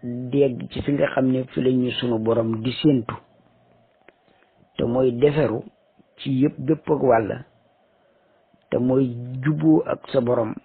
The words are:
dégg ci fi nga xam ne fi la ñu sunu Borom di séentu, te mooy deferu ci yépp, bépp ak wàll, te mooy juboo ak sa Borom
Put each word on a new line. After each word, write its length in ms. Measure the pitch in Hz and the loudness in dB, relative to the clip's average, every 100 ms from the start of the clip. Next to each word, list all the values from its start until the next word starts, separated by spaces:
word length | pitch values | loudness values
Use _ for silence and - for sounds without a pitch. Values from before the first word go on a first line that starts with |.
dégg 640 | 127 120 127 139 139 123 135 | -10 -10 -4 0 0 0 -10
ci 100 | - | -8
fi 100 | 117 | -2
nga 140 | 143 - | 0 0
xam 180 | - 131 | 2 0
ne 120 | 131 | 0
fi 180 | 127 - | -2 -2
la 100 | 131 | 0
ñu 200 | 127 123 | 2 0
sunu 280 | 117 123 113 | -2 -2 -2
Borom 420 | 110 117 113 110 | 0 0 0 -2
di 100 | 117 | -4
séentu, 420 | 120 156 135 110 110 _ _ _ _ _ _ _ _ _ _ _ _ _ _ _ - | 0 4 4 0 -10 _ _ _ _ _ _ _ _ _ _ _ _ _ _ _ -4
te 60 | |
mooy 280 | - 123 131 | -2 2 0
deferu 500 | 120 143 147 135 110 - _ _ _ _ _ | 2 2 2 0 -2 -8 _ _ _ _ _
ci 120 | - 131 | -4 0
yépp, 180 | 143 - | 0 0
bépp 300 | 135 151 - | -4 -2 0
ak 120 | 147 | 0
wàll, 420 | 139 117 104 - - _ _ _ _ _ _ _ _ _ _ _ _ | 4 4 2 -6 -10 _ _ _ _ _ _ _ _ _ _ _ _
te 80 | - | -2
mooy 380 | 123 131 131 120 120 127 | 0 2 0 -4 -10 -4
juboo 380 | 131 151 156 156 - | -2 0 4 4 4
ak 220 | - - | -6 -2
sa 100 | 139 | -2
Borom 320 | 120 120 110 - | 2 0 0 -4